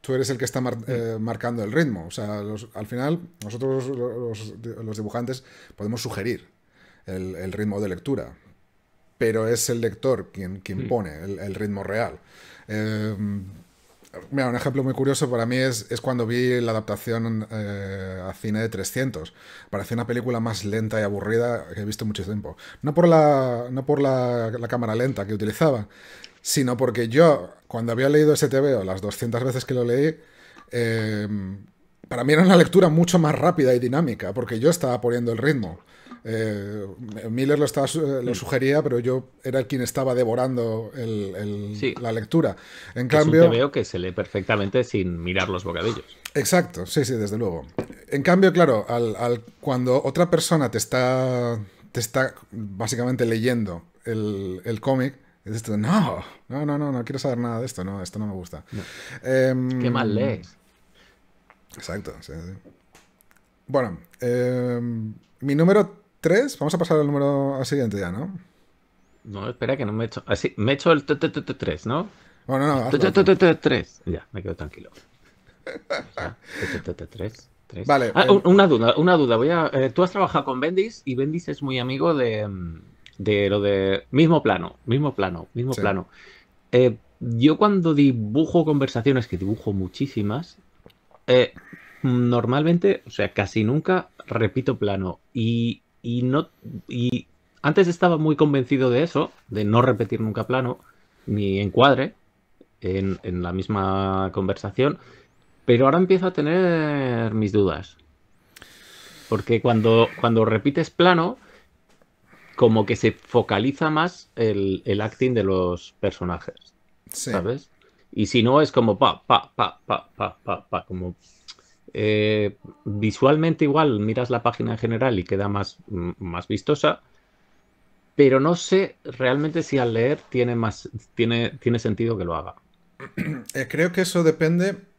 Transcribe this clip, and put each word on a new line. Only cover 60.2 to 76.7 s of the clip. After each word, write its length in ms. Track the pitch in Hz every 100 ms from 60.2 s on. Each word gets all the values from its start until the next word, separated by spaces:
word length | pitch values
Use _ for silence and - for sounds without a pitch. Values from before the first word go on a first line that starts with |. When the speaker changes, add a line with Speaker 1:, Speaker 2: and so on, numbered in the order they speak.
| 107 104 - _ _ _ _ _ _ _ _ _ _ _ _ -
Speaker 1:
Exacto, 380 | - 98 - 82
sí, 120 | -
sí. 380 | 82 85 98 - _ _ _ _ _ _ _ _ _ -
Bueno, 320 | 135 117 80 - _
em, 920 | 123 123 123 123 123 120 120 113 110 110 _ _
mi 120 | 139 143
número 480 | 170 202 190 - _ _
tres, 360 | 160 190 277 -
vamos 160 | 151
a 40 | 175
pasar 180 | 160 156
al 60 | 143
número, 500 | 143 139 139 139 135
al 80 | 127
siguiente 320 | 143 117 101
ya, 120 | 87
¿no? 240 | 95 180 190 - _ _ _ _ _ _ _ 110
Speaker 2:
No, 220 | 101 98
espera, 280 | - 117 139
que 80 | 107
no 80 |
me 120 | 110 113
he 20 |
hecho, 160 | - -
así, 280 | 107 - -
me 140 | 107
he 40 | 143
hecho 160 | 156
el 120 | 156 143
t, 100 | 147
t, 120 | 160
t, 120 | 151
t-, 100 | -
tres, 320 | 123 87 78 113
¿no? 220 | 147 220 - - _ -
Speaker 1:
Bueno, 180 | 135 147
no, 60 | 135 117
hazlo, 120 | 143
Speaker 2:
T, 120 | 190
t, 120 | 196
t, 80 | 190
Speaker 1:
hazlo. 60 | 185
Speaker 2:
t, 180 | 180 156
tres. 460 | 143 127 - _ -
Ya, 200 | 82 -
me 100 | 104
quedo 140 | 95 87
tranquilo. 340 | 73 - - - _ _ _ _ _ _ - - _ - - -
Ya, 220 | 90 107 - -
t, 80 |
t, 120 | -